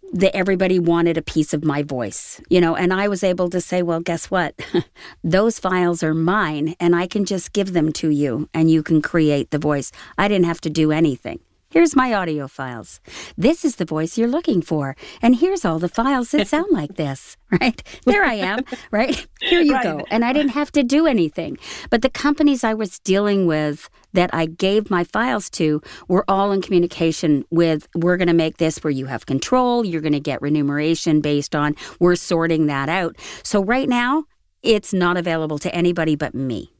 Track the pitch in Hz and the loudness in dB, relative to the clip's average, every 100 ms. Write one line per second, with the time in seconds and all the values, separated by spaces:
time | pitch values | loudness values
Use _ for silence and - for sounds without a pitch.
0 | 381 196 190 196 185 185 185 185 170 170 | -6 2 2 2 0 2 2 2 4 4
1 | 170 165 - 160 151 151 151 143 147 131 | 2 0 -2 -2 0 0 -2 -2 -4 -4
2 | 110 - - - - 180 170 165 175 185 | -6 -8 -10 -14 2 4 4 2 0 0
3 | 208 190 196 180 180 180 - 180 175 165 | 0 0 -2 0 -2 -2 -2 -2 0 -2
4 | 170 170 - 185 156 - - - - _ | -2 -6 -2 -2 -2 -6 -4 -4 -4 _
5 | - - 165 185 220 226 190 185 175 170 | -20 -10 0 2 2 0 -2 0 0 0
6 | 160 160 160 208 170 151 156 170 175 175 | -2 0 0 0 -2 -2 -4 -2 2 2
7 | 180 214 190 190 - - 196 175 156 151 | 0 -2 -2 -4 -2 -2 0 0 0 -2
8 | 160 147 143 117 156 160 160 160 151 160 | -2 0 0 -2 -4 2 4 4 4 0
9 | - 170 156 143 - 147 151 143 131 - | 2 2 2 2 0 -2 0 -2 -4 -14
10 | - - 202 202 170 165 160 151 156 151 | -14 -2 0 2 2 0 -4 0 2 4
11 | 160 127 - - _ _ _ 320 339 269 | 2 0 -8 -14 _ _ _ 2 4 4
12 | 254 214 175 151 135 - 131 120 - - | 2 0 -2 -4 -6 -8 -10 -10 -12 -18
13 | - - - - 196 - 302 - 175 156 | -18 -18 -16 0 2 2 -2 -2 -4 -2
14 | 160 - 233 285 349 196 - 156 139 139 | -2 -2 0 0 0 -2 0 -2 -4 -8
15 | - - 233 247 349 381 185 160 170 - | -16 0 2 4 2 0 -2 -2 -2 -2
16 | 247 269 240 302 302 302 392 269 147 190 | 0 0 0 -2 0 -2 0 0 -2 -4
17 | 151 135 - - _ 180 254 - - - | -6 -6 -12 -20 _ 0 0 -2 -12 -4
18 | - 415 349 220 185 220 269 - - 208 | 0 2 2 0 -2 -4 -6 -10 -4 -2
19 | 254 - - _ - 349 302 269 214 156 | 0 -2 -8 _ 0 2 4 2 0 -4
20 | - 226 233 269 285 262 294 294 240 277 | -4 0 2 2 0 0 0 0 2 4
21 | 330 233 160 - 156 131 - - - 233 | 4 2 0 -2 -8 -10 -14 -16 -2 0
22 | 262 - 285 294 294 262 226 220 208 - | 2 0 -2 4 4 4 0 -2 -4 -6
23 | - 190 208 202 180 156 151 147 - _ | 0 2 2 2 2 2 0 -4 -12 _
24 | _ 185 175 165 160 165 190 208 214 185 | _ 0 0 0 -2 0 0 0 0 -2
25 | 175 208 240 233 - - 156 151 - - | 0 -2 -2 -2 -6 -2 0 0 -4 -20
26 | - 185 - 196 202 196 - 185 170 - | 0 0 2 0 2 0 2 2 2 0
27 | 165 156 165 147 - 165 170 156 - 170 | -2 0 2 0 2 2 2 0 -4 -2
28 | 170 180 180 165 160 - 160 - 160 135 | 0 2 2 2 2 0 -2 -2 -4 -4
29 | 135 123 - 135 - 254 247 240 214 165 | -6 -10 -4 -4 0 2 2 0 0 -2
30 | 151 147 151 127 143 151 143 143 151 165 | 0 -2 -2 -4 0 0 0 0 0 0
31 | - 156 147 147 143 156 147 147 - - | 2 2 2 -2 -2 -2 -2 -2 -12 0
32 | 175 180 - 170 165 160 151 139 139 180 | 2 2 0 0 0 2 2 0 -2 -2
33 | 170 - - - - 214 196 254 269 240 | -2 -8 -18 -14 -2 -2 2 0 0 0
34 | 240 302 302 _ _ _ - 214 - 190 | 0 -2 -4 _ _ _ 2 2 2 0
35 | 175 175 175 165 156 147 180 175 175 170 | 2 0 -2 -2 -2 -4 -4 0 0 2
36 | 160 151 139 123 135 113 - | 0 0 -2 -4 -6 -6 -10